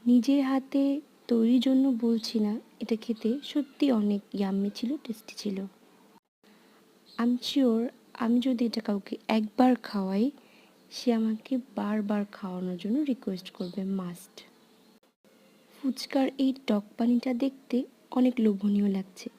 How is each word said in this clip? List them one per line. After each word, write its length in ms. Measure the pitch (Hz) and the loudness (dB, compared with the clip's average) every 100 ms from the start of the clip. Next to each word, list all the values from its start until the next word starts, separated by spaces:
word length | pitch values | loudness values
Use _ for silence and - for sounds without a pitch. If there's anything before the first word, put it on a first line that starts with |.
| 233 | 6
নিজের 360 | 247 233 277 | 4 6 2
হাতে 400 | 262 269 262 277 277 277 - _ - | 2 0 0 0 0 0 -6 _ -2
তৈরির 340 | 233 226 254 | 2 4 4
জন্য 240 | 247 262 269 240 233 | 4 4 4 2 2
বলছি 320 | 226 - 226 | 0 0 -2
না, 140 | 208 220 - - | 0 -2 -8 -14
এটা 160 | 220 220 | -4 -4
খেতে 260 | - 220 220 269 - | -4 -4 -2 -2 -4
সত্যি 340 | 294 277 - 285 | -4 -4 -2 2
অনেক 300 | 233 208 202 - | 2 2 -2 -4
ইয়াম্মি 360 | 196 196 196 202 202 | -4 -2 0 -2 -4
ছিল, 140 | 233 294 | -6 -6
টেস্টি 300 | - 220 - - | -8 -12 -12 -10
ছিল। 200 | 208 190 196 _ _ _ _ - _ _ _ _ _ _ _ _ _ - | -8 -6 -10 _ _ _ _ -20 _ _ _ _ _ _ _ _ _ -4
I'm 140 | 233 247 - | 0 0 -2
sure 340 | 285 254 226 240 - _ | 2 4 2 0 -6 _
আমি 240 | - 233 240 | -6 0 2
যদি 220 | 247 240 240 | 2 0 0
এটা 160 | 220 | -2
কাউকে 320 | - 208 - - - | -4 -4 -4 -12 0
একবার 440 | 220 214 - 254 247 - | 0 0 2 4 4 -2
খাওয়াই, 360 | 202 190 196 254 - - - - _ _ | -4 -2 0 0 -2 -20 -20 -20 _ _
সে 160 | - - | -6 0
আমাকে 400 | 226 220 220 - 262 240 202 | 0 0 -2 -4 -4 -4 -6
বারবার 460 | 208 214 202 208 202 | -2 -2 -2 -2 -4
খাওয়ানোর 460 | - 196 180 185 180 | -8 -8 -6 -6 -6
জন্য 200 | 202 254 294 | -2 -2 0
রিকোয়েস্ট 360 | 240 - 185 - - | -2 -4 -8 -10 -10
করবে, 240 | 180 180 | -8 -6
মাস্ট। 520 | 190 190 180 175 - - - _ _ _ _ _ _ _ _ _ _ _ _ - | -4 -4 -6 -12 -16 -20 -20 _ _ _ _ _ _ _ _ _ _ _ _ -6
ফুচকার 520 | 277 - - 277 269 - | -4 -4 -4 0 -2 0
এই 140 | 269 262 - | -2 -2 0
টক 160 | 208 202 - | -2 -2 -2
পানিটা 340 | 233 240 262 | 2 2 0
দেখতে 440 | 247 269 269 _ 247 269 _ _ | -2 -2 -4 _ -4 -4 _ _
অনেক 220 | 262 254 247 220 | 2 2 4 2
লোভনীয় 440 | 196 202 202 202 | 2 2 2 2
লাগছে 380 | 190 190 - - | 0 -4 -14 -16